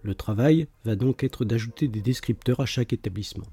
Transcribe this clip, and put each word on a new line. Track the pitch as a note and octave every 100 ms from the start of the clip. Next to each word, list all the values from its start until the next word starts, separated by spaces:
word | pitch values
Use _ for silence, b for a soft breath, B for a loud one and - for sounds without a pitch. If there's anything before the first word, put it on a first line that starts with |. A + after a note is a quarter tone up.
Le | G2+ F#2+
travail | - G#2 C#3 D#3+ D3+ _
va | A2+ G2+
donc | B2+ -
être | C3 - A2
d'ajouter | A2+ A2+ - C#3+
des | G#2+
descripteurs | G#2 B2+ - A2+ - B2
à | B2+
chaque | - A#2+
établissement. | A#2+ G#2+ F#2+ G#2 - G#2